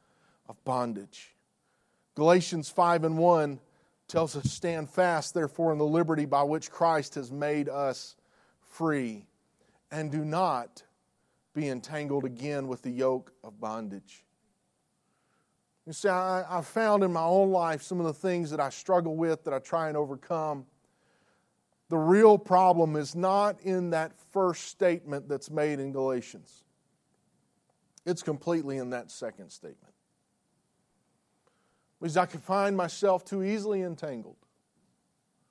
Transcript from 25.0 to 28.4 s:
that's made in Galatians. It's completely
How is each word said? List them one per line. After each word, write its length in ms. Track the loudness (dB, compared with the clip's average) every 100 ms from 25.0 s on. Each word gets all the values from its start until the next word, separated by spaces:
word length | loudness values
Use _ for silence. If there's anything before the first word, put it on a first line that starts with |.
| -4 -8 -6
that's 220 | -8 -6
made 280 | -2 -2 -2
in 140 | -4
Galatians. 720 | -2 -2 -2 -6 -18 -20 -20 _ _ _ _ _ _ _ _ _ _ _ _ _ _
It's 180 | -6 -6
completely 560 | -4 -6